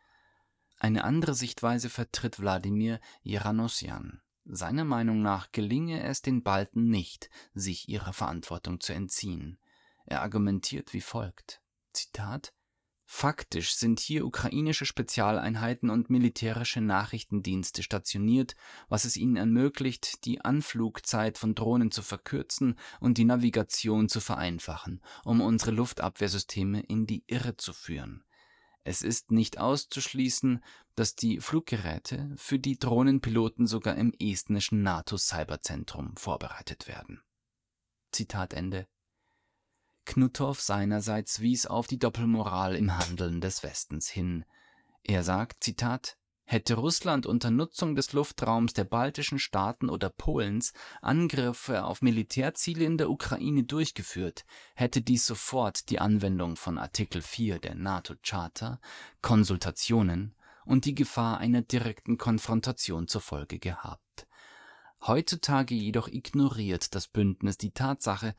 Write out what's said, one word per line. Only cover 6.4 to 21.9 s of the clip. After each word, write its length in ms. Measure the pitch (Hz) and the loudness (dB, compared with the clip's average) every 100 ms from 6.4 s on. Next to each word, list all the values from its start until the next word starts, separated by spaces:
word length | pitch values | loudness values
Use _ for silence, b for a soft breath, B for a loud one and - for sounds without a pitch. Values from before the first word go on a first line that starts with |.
Balten 440 | 104 98 101 113 117 | 2 0 0 2 2
nicht, 400 | 104 82 - - B B | 2 -2 -10 -18 B B
sich 340 | 98 95 85 - | -6 -4 -6 -6
ihrer 240 | 107 92 | -6 -6
Verantwortung 680 | - 98 82 - 85 - 90 | -4 -4 -4 -6 -8 -6 -4
zu 140 | - | -4
entziehen. 680 | 82 95 - 101 82 73 90 b b b b | -4 -4 -4 -4 -6 -8 -14 b b b b
Er 180 | - 67 | -6 -4
argumentiert 680 | 101 107 101 98 - 69 - | -2 0 2 0 -2 -6 -6
wie 80 | 92 | -8
folgt. 600 | - 113 98 - - - _ _ _ | -6 -6 -8 -10 -18 -20 _ _ _
Zitat, 600 | - - - 101 139 - - _ _ _ _ - | -8 -6 -8 -8 -8 -12 -20 _ _ _ _ -10
„Faktisch 680 | - 143 - - 82 - - | -2 0 0 -6 -4 -2 2
sind 240 | 117 113 | 2 2
hier 260 | - 151 127 | 0 -2 -2
ukrainische 580 | - 131 143 156 151 | -2 -2 0 0 0
Spezialeinheiten 1080 | 139 - 113 - 104 107 107 113 117 123 120 | -2 -2 -2 2 2 2 0 0 -2 0 2
und 200 | 113 113 | 2 4
militärische 720 | 127 120 - 113 113 120 120 | 4 4 2 -2 -2 -2 0
Nachrichtendienste 1040 | 107 98 104 110 - 101 95 92 90 - | 2 2 0 -6 -4 -2 0 -2 -2 -6
stationiert, 720 | - 101 - 101 107 127 123 B B B B | -4 -4 -2 0 4 4 2 B B B B
was 160 | 107 | 0
es 120 | 120 - | 0 2
ihnen 200 | 123 107 | 2 2
ermöglicht, 880 | 113 120 139 - 135 120 - - | 4 4 4 2 -4 -4 -6 -6
die 160 | - 123 | -4 -2
Anflugzeit 920 | - 147 - 113 113 - - 113 110 - | 0 0 0 -2 -2 -2 -2 0 0 0
von 160 | 110 | -2
Drohnen 380 | 104 110 123 113 | 0 2 4 2